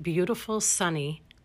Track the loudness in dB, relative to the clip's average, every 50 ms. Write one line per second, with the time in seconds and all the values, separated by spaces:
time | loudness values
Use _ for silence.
0 | -4 0 2 2 2 2 0 -2 -2 -2 -2 0 2 2 2 2 2 0 0 0
1 | -2 -4 -6 -8 -10 -20 -20 _